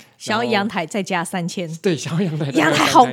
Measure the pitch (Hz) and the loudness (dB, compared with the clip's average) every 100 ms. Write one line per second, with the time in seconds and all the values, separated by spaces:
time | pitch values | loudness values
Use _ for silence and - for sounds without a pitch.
0 | - - - 220 240 208 202 196 160 208 | -20 -14 -4 -2 0 0 -2 -4 -4 -6
1 | 185 180 165 190 175 - 165 165 202 160 | -2 -4 -4 -4 -6 -6 -8 -4 -2 -2
2 | 143 165 190 151 147 - 311 294 277 311 | -2 -2 -2 -2 -2 2 2 2 4 6
3 | 254 | 6